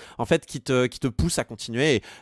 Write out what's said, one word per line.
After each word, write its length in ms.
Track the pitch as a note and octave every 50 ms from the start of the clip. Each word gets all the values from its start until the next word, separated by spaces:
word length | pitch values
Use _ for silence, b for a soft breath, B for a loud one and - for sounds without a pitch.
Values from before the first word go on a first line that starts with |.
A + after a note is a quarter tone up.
| B B B B
en 80 | A#2
fait, 180 | - E3 D#3 -
qui 160 | - - C3+
te, 240 | - - C3 B2 B2+
qui 120 | B2 - -
te 80 | - B2+
pousse 300 | - - D#3+ F3 - -
à 60 | A#2
continuer. 500 | - A#2 - - - A2+ A#2+ D3 D#3+ B2+
Et, 80 | G2+ B B B B